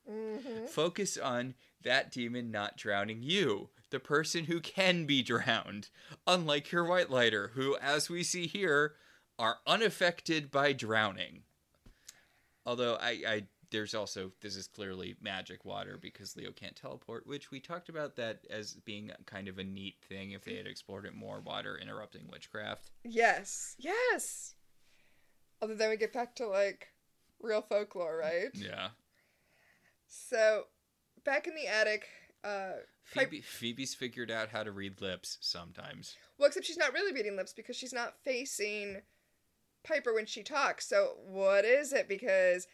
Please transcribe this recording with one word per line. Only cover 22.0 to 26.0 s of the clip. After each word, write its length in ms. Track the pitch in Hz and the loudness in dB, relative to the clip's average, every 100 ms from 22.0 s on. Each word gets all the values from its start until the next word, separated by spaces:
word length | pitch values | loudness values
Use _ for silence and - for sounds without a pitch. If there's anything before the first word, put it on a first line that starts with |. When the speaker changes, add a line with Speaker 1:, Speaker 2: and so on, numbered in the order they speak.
| 104 - - | -12 -14 -16
Speaker 2:
witchcraft. 600 | - - 110 104 107 - - | -16 -12 -10 -8 -8 -10 -16
Speaker 1:
Yes, 720 | 240 226 226 165 196 - - - | -4 4 6 4 -2 -8 -10 -8
yes. 760 | 277 427 508 392 - - - - _ _ _ _ _ _ _ _ _ _ | -4 0 2 2 -2 -10 -14 -18 _ _ _ _ _ _ _ _ _ _
Although 140 | 220 | -6
then 160 | 214 220 | 0 2
we 60 | |
get 160 | 214 | 2